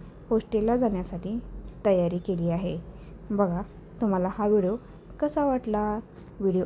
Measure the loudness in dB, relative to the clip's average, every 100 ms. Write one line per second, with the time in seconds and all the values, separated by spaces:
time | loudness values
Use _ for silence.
0 | -18 -16 0 0 2 2 4 4 2 0
1 | -2 -6 -6 -6 -6 -10 -12 -2 4 4
2 | 4 0 -2 0 0 0 -2 -4 -8 -14
3 | -16 -14 -2 2 2 0 -4 -12 -18 -2
4 | 0 2 0 0 2 4 4 0 -6 -18
5 | -18 -4 -2 2 2 2 0 0 0 -2
6 | -6 -14 -16 -2 2 2